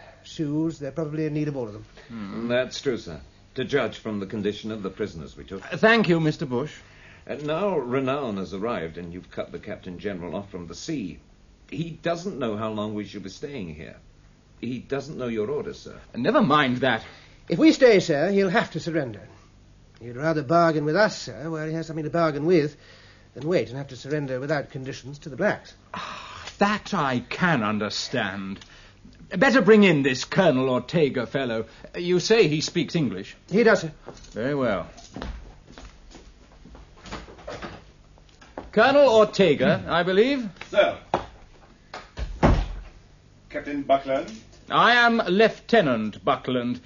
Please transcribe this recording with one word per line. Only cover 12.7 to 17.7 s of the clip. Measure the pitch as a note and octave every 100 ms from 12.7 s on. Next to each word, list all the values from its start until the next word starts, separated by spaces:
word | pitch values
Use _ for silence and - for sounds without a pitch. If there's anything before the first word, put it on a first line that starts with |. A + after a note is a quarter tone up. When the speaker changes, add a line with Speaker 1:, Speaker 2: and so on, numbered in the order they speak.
Speaker 2:
long | G#2+ G#2+ G#2
we | G2
shall | G2+
be | F#2+
staying | - C#3+ C#3+ F2+ D#2
here. | A#1+ - - _ - _ _ -
He | A#2+ B2+
doesn't | G2 C3+ C3+ G#2+
know | B2
your | A2+ G#2
orders, | C#3 E2 B1+
sir. | - - - -
Speaker 3:
Never | C#3 C4+
mind | G#3 D3+ C3+ B2
that. | C3 A2+ - - - - -
Speaker 1:
If | E3+
we | D#4